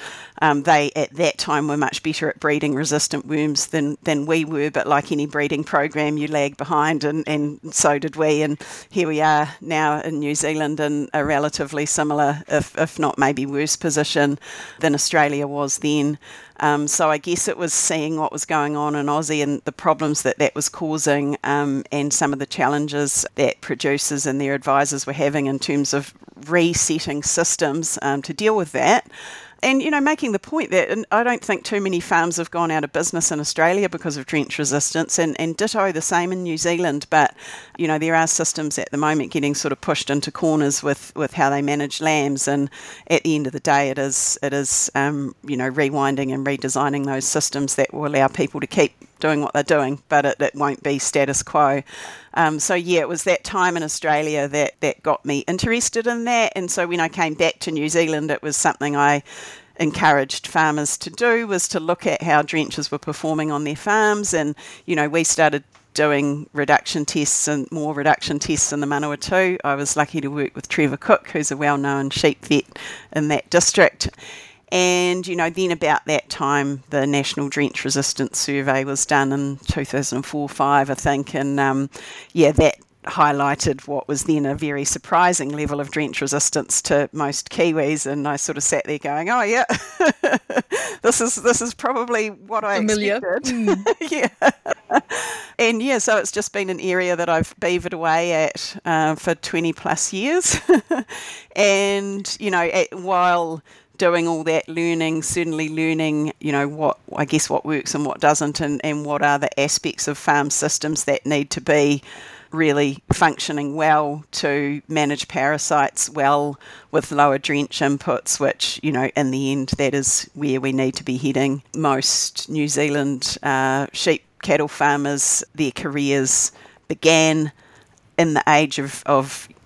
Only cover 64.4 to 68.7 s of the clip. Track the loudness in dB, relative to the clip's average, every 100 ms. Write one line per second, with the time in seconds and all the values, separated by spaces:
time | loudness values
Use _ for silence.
64.4 | 0 -4 -12 -14 -2 0 2 2 2 4
65.4 | 4 2 -6 _ _ 0 2 4 0 -2
66.4 | -6 -4 4 2 2 -4 -2 -2 0 0
67.4 | 0 -2 -4 -4 -4 0 2 2 0 -4
68.4 | -2 0 0